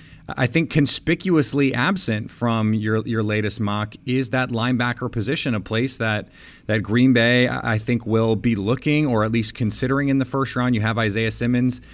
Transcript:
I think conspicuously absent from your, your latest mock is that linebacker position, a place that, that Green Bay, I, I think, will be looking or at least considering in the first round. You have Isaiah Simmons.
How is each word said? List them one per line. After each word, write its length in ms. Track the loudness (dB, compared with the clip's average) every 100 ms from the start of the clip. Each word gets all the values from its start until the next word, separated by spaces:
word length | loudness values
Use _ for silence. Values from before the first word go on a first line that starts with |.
| -20 -20 -10 -2
I 100 | 0
think 240 | 0 0
conspicuously 1040 | 2 2 0 -4 -2 0 2 2 2 0
absent 560 | 0 0 0 -2 -4 -6
from 440 | -6 -2 0 0
your, 320 | 0 0 -2 -2
your 160 | -2
latest 380 | -2 -2 -2 -2
mock 340 | -4 -2 -6 -8 -4
is 240 | -2 -2
that 200 | -2 -2
linebacker 600 | -2 0 0 -2 -4 -4
position, 440 | -4 -4 -2 -2
a 60 | -4
place 360 | -2 -2 -2 -2
that, 320 | -2 -2 -6 -16 -20 -12 -2
that 160 | -2
Green 300 | 2 4 6
Bay, 360 | 6 6 4 2
I, 260 | 0 -2
I 40 | -2
think, 280 | 0 -2 0
will 300 | 2 2 2
be 180 | 2
looking 520 | 0 0 0 0 0 2
or 180 | 2
at 80 | 2
least 220 | 0 -2
considering 540 | -2 -2 -2 -2 0 2
in 100 | 0
the 60 |
first 320 | 0 -2 -2 -2
round. 180 | 0
You 60 | 0
have 180 | 0 0
Isaiah 320 | 0 0 -2
Simmons. 500 | -2 0 2 0 -2 -10